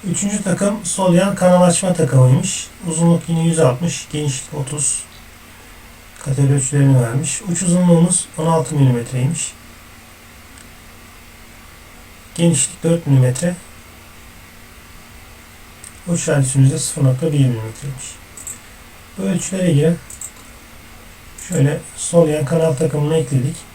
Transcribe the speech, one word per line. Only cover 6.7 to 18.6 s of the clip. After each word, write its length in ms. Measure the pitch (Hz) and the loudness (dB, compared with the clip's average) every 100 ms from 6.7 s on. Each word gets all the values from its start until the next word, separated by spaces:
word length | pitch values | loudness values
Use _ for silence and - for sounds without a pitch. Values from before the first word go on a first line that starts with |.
| 143 139 131 | 2 4 4
vermiş. 400 | 117 131 170 - | 2 -2 -4 -8
Uç 220 | 185 170 | -6 -4
uzunluğumuz 640 | 175 180 175 170 175 - - - | 0 2 4 4 4 0 -4 -6
on 80 | 160 | -2
altı 300 | 165 147 147 | 0 -2 2
milimetreymiş. 760 | 131 120 117 127 135 170 - - - - - - - - - - - - - - - - - - - - - - - - - - - - - - | 2 2 -4 -4 -2 -4 -8 -12 -20 -20 -20 -20 -20 -20 -20 -20 -20 -20 -20 -20 -20 -20 -20 -20 -20 -20 -20 -20 -20 -20 -20 -20 -20 -20 -16 0
Genişlik 480 | 170 135 - - | 0 2 -4 -4
dört 240 | 165 170 147 | -2 -2 2
milimetre. 480 | 135 127 127 175 180 - - - - - - - - - - - - - - - - - - - - - - - - - | 2 2 0 -4 -6 -14 -20 -20 -20 -20 -20 -20 -20 -20 -20 -20 -20 -20 -20 -20 -20 -20 -20 -20 -20 -20 -20 -20 -16 -6
Uç 220 | 170 - | -4 0
radyüsümüz 420 | 143 131 139 135 | 0 0 4 4
de 80 | 160 | 2
sıfır 240 | - - | -6 0
nokta 240 | 135 131 165 | 0 2 0
bir 120 | 147 | 2
milimetreymiş. 680 | 131 113 110 - 139 127 - - - - - - | 0 0 -8 -12 -14 -14 -16 -18 -20 -20 -18 -18